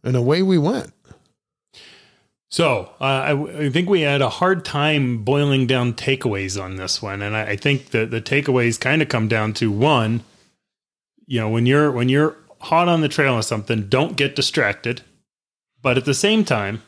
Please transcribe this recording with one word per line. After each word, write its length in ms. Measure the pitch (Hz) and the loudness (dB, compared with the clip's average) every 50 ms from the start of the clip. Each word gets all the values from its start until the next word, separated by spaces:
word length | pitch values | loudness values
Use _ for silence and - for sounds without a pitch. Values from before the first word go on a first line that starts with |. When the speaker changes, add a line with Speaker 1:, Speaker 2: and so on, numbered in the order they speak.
| - | -2
Speaker 1:
And 120 | 127 127 | 0 0
away 260 | 123 120 123 151 170 | 0 2 2 2 2
we 160 | 190 190 190 170 | 2 2 4 2
went. 360 | 143 147 247 131 - - - _ _ _ - _ _ _ _ _ _ _ _ _ _ _ _ - - - - - _ _ _ _ _ _ _ _ _ _ | 2 2 -2 -2 -6 -8 -14 _ _ _ -20 _ _ _ _ _ _ _ _ _ _ _ _ -20 -20 -20 -20 -20 _ _ _ _ _ _ _ _ _ _
Speaker 2:
So, 420 | - - 170 151 127 104 90 - - _ | -2 0 0 2 2 -2 -4 -8 -12 _
uh, 20 | 131 | -2
I, 260 | 135 135 135 135 139 | -2 -2 -2 0 -2
w-, 360 | 147 139 151 - - 147 151 | -2 -2 -2 -6 -6 -4 -4
I 40 | 143 | -2
think 200 | 123 160 180 175 | 0 0 0 2
we 120 | 202 180 | 2 2
had 200 | 156 143 143 139 | 2 0 2 2
a 80 | 135 123 | 0 0
hard 340 | - - 180 185 190 175 - | 0 0 0 2 2 0 -2
time 600 | - - 147 143 151 151 147 135 123 123 113 107 | -6 -4 0 0 2 2 2 0 0 -2 -2 -2
boiling 440 | 110 135 143 147 143 139 135 131 117 | 0 0 2 2 2 2 0 2 2
down 260 | 131 127 123 123 113 | 2 0 0 -2 -4
takeaways 680 | - - - 139 135 - 127 104 98 98 92 92 101 | -4 -2 -2 -2 0 0 -2 -2 -2 -4 -6 -6 -8
on 140 | 95 92 95 | -8 -8 -10
this 260 | 95 92 92 - - | -8 -6 -6 -6 -6
one. 200 | - 104 98 98 | -6 -8 -6 -6
And 140 | 101 104 107 | -6 -4 -4
I, 60 | 110 107 107 | -4 -4 -4
I 40 | 101 | -6
think 340 | 101 - 143 143 131 - - | -4 0 0 -2 -2 -4 -4
that 220 | - 117 110 101 | -2 -2 -2 -2
the 100 | 104 113 | -4 -8
takeaways 580 | 113 - 139 139 143 143 131 127 120 120 113 - | -4 -2 -2 -2 0 2 0 2 2 2 0 0
kinda 260 | - 131 143 160 151 | -2 0 0 0 0
come 220 | 143 - 120 110 107 | 0 0 0 0 0
down 260 | 117 110 107 107 104 | 0 0 0 -2 -2
to, 160 | - 120 110 | -2 -2 -2
one, 500 | 101 104 120 151 156 127 110 107 113 117 - _ _ _ _ _ _ _ _ _ _ _ _ _ _ _ _ _ _ _ _ | 0 2 2 4 4 2 2 0 -2 -2 -4 _ _ _ _ _ _ _ _ _ _ _ _ _ _ _ _ _ _ _ _
you 140 | - 135 117 | -4 -4 -2
know, 100 | 113 107 | -2 0
when 160 | 113 113 117 | 0 2 2
you're, 260 | 123 131 147 151 147 | 4 4 4 4 2
when 160 | 135 120 120 127 | 2 0 0 2
you're 300 | 131 143 151 156 - - _ _ - _ | 4 2 2 0 -2 -6 _ _ -20 _
hot 260 | - - 165 165 175 175 | -6 0 0 2 4 4
on 140 | 170 165 | 2 2
the 80 | 156 143 | 2 0
trail 280 | - - 147 139 127 113 | 0 0 2 2 2 0
of 80 | 107 | 0
something, 440 | - 120 107 104 - 117 113 101 98 | -2 -4 -6 -2 -2 -2 -2 0 0
don't 260 | 131 131 147 - 220 | 2 2 2 0 0
get 200 | - 135 - - | -2 -2 -2 0
distracted. 680 | - - - - - 123 101 101 - - 117 120 - - _ _ _ _ _ _ _ _ _ _ _ _ _ _ _ | -2 -4 -2 0 0 0 0 -2 -4 -6 -8 -8 -8 -10 _ _ _ _ _ _ _ _ _ _ _ _ _ _ _
But 160 | - 135 123 131 | -2 0 0 2
at 80 | 131 | 2
the 80 | 143 139 | 0 -2
same 320 | - - 202 220 220 208 | 0 2 2 2 2 2
time 360 | - 135 110 101 98 107 113 - | 2 0 -2 -2 -4 -6 -8 -12